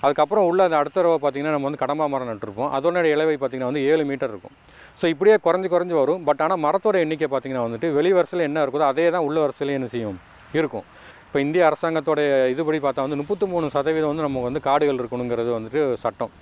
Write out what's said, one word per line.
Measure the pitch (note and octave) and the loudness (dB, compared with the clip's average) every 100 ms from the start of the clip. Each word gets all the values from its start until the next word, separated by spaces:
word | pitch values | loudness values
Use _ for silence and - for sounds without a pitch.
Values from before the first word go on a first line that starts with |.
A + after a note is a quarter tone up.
அதுக்கப்புறம் | C#3 D3 D3+ G#3 F#3 | 2 2 2 4 2
உள்ள | F#3 F#3 | 4 4
அந்த | D#3+ | 2
அடுத்த | D3 F#3+ E3+ | 0 0 2
ரோ | D#3+ | 2
பார்த்தீங்கன்னா | C#3+ C3+ D3+ D3+ | 0 -2 -2 -2
நம்ம | C#3 | -2
வந்து | D3 | -4
கடம்பா | C3 D3 D3+ | -4 -2 -2
மரம் | C3+ B2 | -2 -4
நட்டிருப்போம், | G#2+ G#2+ G2+ C#3 C#3 | -8 -8 -6 -4 0
அதோட | D3+ F3 E3 | 0 2 2
இடைவெளி | D3 D#3+ D3+ | 2 2 0
பார்த்தீங்கன்னா | C3+ C3 B2+ | -4 -4 -4
வந்து | D3 C3+ | 0 2
ஏழு | D#3+ D3 | 2 0
மீட்டர் | C#3 C3 | -4 -6
இருக்கும். | G#2 - - - - - - | -8 -16 -20 -20 -20 -20 -4
So | E3+ | -2
இப்படியே | D3+ G3 G#3+ F3 | 2 4 4 4
குறைஞ்சு | F3+ F#3+ | 0 2
குறைஞ்சு | F3 F3+ E3 | 0 0 2
வரும். | C3 F3+ D3+ | 2 0 0
But | C#3+ D#3+ | 0 0
ஆனா | F#3 D3+ | 0 0
மரத்தோட | F#3+ G#3+ F#3+ D#3+ | 0 2 0 0
எண்ணிக்கை | D#3 D3+ | -2 -2
பார்த்தீங்கன்னா | C3+ C3+ C3 A#2 | -4 -4 -4 -4
வந்துட்டு | A2+ E3 C#3+ | -2 -2 2
வெளி | E3+ F#3 | 4 4
வரிசையில | E3+ F3+ D#3 | 2 0 -2
என்ன | D3+ C#3+ | 0 0
இருக்குதோ | C#3 D#3 | 2 0
அதே | C#3+ E3+ E3+ | 2 0 0
தான் | D3+ | -2
உள்ள | D#3 D3 | 0 0
வரிசையில | - C#3 C#3 | -2 -4 -4
என்ன | B2 A#2+ | -4 -6
செய்யும், | A2 F#2 - - - D3+ | -6 -8 -14 -20 -6 -2
இருக்கும். | D#3 A2 - - - - - | -2 -4 -12 -20 -20 -20 -6
இப்ப | C#3+ C#3 | -2 0
இந்திய | E3 E3 | 4 4
அரசாங்கத்தோட | D#3 E3 D#3+ D3 D3+ D3 C#3 B2+ | 2 -2 -2 0 0 2 2 2
இதுபடி | B2+ D#3 D#3 C#3 | 0 -2 0 -2
பார்த்தா | C3 C3+ | -2 -4
வந்து | D3 | -4
முப்பத்தி | D3 G3 G3+ | -4 -2 -2
மூணு | F3 D#3 C#3+ | -2 -2 -2
சதவீதம் | C#3 D#3+ D#3 | 0 0 0
வந்து | D3+ D3+ | -2 -2
நம்ம | C3+ B2 | -2 -4
வந்து | D3 C3+ | -4 0
காடுகள் | C#3 D3 C3 | 2 2 0
இருக்கணுங்கிறது | A#2+ B2 B2 A#2+ A#2 A#2 | -4 -6 -4 -2 -2 -4
வந்துட்டு | A2 C3+ C#3+ A#2 A#2 | -4 -2 -2 -2 -4
சட்டம் | - G#2+ - | -4 -10 -10